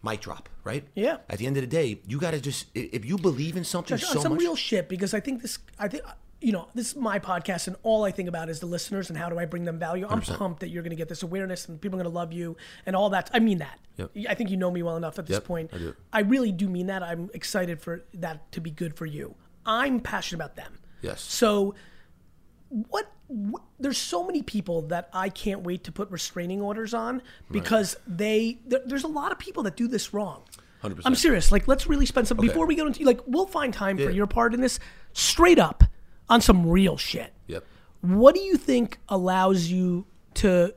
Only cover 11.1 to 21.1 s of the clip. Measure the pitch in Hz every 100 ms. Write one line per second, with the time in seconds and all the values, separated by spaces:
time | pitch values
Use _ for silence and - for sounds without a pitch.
11.1 | 165 175 185 190 180 - 160 202 185 170
12.1 | 170 170 170 170 165 - - - 190 208
13.1 | 190 175 247 226 185 147 - - - 92
14.1 | - 214 208 214 190 185 180 170 165 165
15.1 | 175 156 98 - 170 92 92 82 - -
16.1 | 220 202 262 240 180 196 180 185 190 175
17.1 | 170 180 160 - 208 180 165 - 170 -
18.1 | 185 165 156 - - 165 151 170 151 160
19.1 | 147 139 - _ - - 226 277 254 -
20.1 | 202 - 165 156 - - - - - -